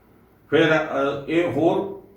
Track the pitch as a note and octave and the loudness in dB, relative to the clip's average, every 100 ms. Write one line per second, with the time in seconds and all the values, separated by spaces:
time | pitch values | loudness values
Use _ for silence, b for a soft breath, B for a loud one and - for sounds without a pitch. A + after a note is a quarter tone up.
0 | _ _ _ _ - D3 D#3+ D#3 - C#3 | _ _ _ _ -2 2 4 2 0 -4
1 | C#3 C#3+ C#3 E3 F3 C#3 E3 G3 - - | -4 -4 -4 -2 0 0 0 0 -4 -10
2 | - | -16